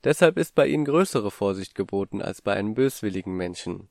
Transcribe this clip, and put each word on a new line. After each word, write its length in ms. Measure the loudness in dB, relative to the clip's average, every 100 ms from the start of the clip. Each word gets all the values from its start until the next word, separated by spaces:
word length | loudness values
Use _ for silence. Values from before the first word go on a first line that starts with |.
Deshalb 320 | 0 4 4 4
ist 180 | 0
bei 120 | 2 4
ihnen 180 | 2
größere 460 | 2 2 2 0 -4
Vorsicht 440 | -2 -2 -2 -8
geboten 460 | -8 -4 -2 -4 -6
als 220 | -6 -6
bei 100 | -2
einem 220 | -2 -2
böswilligen 600 | 2 0 0 -4 -4 -6
Menschen. 540 | -4 -4 -6 -10 -10 -12